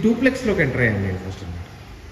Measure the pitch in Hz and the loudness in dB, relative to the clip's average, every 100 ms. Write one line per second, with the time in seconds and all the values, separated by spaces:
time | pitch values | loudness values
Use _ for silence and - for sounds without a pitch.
0 | 214 233 262 262 226 185 143 120 120 101 | 4 4 2 2 0 2 2 2 2 2
1 | 98 92 92 95 87 85 85 - - - | 0 -4 -6 -10 -10 -10 -12 -16 -18 -18
2 | - | -16